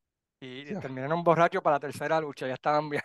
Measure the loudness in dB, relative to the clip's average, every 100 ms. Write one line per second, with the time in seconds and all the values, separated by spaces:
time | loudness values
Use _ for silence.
0 | _ _ _ _ -14 -12 -10 -8 -8 -6
1 | -2 2 4 6 4 4 2 2 0 -6
2 | -2 0 -2 -6 -6 -4 0 0 0 -4